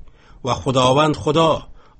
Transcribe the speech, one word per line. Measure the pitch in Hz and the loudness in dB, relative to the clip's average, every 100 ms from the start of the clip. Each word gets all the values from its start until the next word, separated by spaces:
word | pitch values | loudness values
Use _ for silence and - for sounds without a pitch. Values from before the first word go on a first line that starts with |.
| - - - - 127 | -20 -20 -20 -12 -6
و | |
خداوند | 113 143 131 127 135 156 147 | -6 -2 0 2 2 2 0
خدا | - 151 160 131 - - - | -2 2 2 0 -6 -20 -20